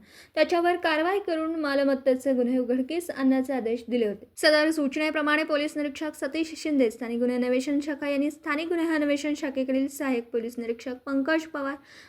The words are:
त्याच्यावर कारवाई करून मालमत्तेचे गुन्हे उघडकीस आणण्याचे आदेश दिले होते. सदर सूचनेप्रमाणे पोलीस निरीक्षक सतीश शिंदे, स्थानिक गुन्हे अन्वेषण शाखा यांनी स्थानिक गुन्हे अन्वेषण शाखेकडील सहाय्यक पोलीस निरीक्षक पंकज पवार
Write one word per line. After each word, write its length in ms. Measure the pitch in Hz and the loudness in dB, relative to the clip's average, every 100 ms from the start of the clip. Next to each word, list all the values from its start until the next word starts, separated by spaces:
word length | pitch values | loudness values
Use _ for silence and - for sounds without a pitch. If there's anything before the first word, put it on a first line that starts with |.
| - - - - | -14 -20 -6 0
त्याच्यावर 400 | 311 339 349 359 | 2 4 2 2
कारवाई 420 | 349 302 339 392 | 0 0 0 0
करून 360 | 403 320 320 330 | 0 -2 -2 -2
मालमत्तेचे 720 | 294 277 277 262 269 254 277 | 0 2 2 2 2 2 2
गुन्हे 260 | 254 240 254 | 2 2 2
उघडकीस 520 | 233 254 262 330 339 | 2 0 0 -4 -4
आणण्याचे 420 | - 262 262 262 | 0 4 4 2
आदेश 320 | 262 220 233 233 | -2 -2 -4 -2
दिले 200 | 240 214 | 0 0
होते. 220 | 202 - - | -2 -12 2
सदर 340 | 320 302 302 | 6 6 4
सूचनेप्रमाणे 720 | 311 277 302 311 311 294 302 | 2 0 0 0 0 2 2
पोलीस 320 | 320 294 294 302 | 2 0 0 -2
निरीक्षक 380 | 294 277 311 | -6 -4 -8
सतीश 380 | 302 277 320 320 311 | -6 -4 -4 -4 -4
शिंदे, 340 | 311 285 233 | 0 2 2
स्थानिक 280 | 226 226 233 | 0 -6 -2
गुन्हे 180 | 247 247 | 0 0
अन्वेषण 440 | 247 254 262 285 | 0 0 0 -2
शाखा 260 | 285 285 285 | -2 -4 -2
यांनी 220 | 277 285 | 0 -2
स्थानिक 380 | 294 320 294 330 | -4 -4 -4 -2
गुन्हे 180 | 339 330 | -2 0
अन्वेषण 400 | 311 294 285 302 294 | 0 0 0 -2 -4
शाखेकडील 520 | 294 262 262 262 277 | -4 -4 -2 0 -2
सहाय्यक 420 | - 277 240 233 | -2 -2 -2 -2
पोलीस 260 | 233 226 240 | -4 -4 -6
निरीक्षक 440 | 226 233 262 254 277 | -6 -6 -8 -10 -4
पंकज 400 | 269 269 320 320 | -2 2 0 -2
पवार 280 | 294 277 285 - - | -6 -6 -8 -12 -20